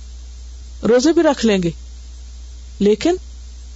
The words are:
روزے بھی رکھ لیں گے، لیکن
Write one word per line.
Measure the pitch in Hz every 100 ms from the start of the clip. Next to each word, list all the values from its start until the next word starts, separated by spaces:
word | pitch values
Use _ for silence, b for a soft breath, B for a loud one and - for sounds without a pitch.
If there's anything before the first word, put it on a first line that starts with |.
| - - - - - - - -
روزے | - 247 269
بھی | 330
رکھ | 311 277 226
لیں | 196
گے، | 170 - - - - - - - - - - -
لیکن | 202 214 311 359 - - - - -